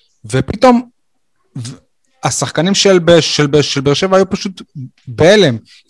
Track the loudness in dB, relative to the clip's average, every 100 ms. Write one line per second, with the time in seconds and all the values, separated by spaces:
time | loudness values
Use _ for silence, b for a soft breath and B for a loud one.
0 | _ _ -6 -4 -4 0 2 2 -2 _
1 | _ _ _ _ _ -16 -14 -16 _ _
2 | _ _ -8 -6 -6 -4 -2 0 2 2
3 | 4 2 2 -2 0 0 0 -2 -2 -2
4 | 0 0 0 -4 -8 -12 -20 -16 -18 _
5 | -16 0 4 4 4 0 b b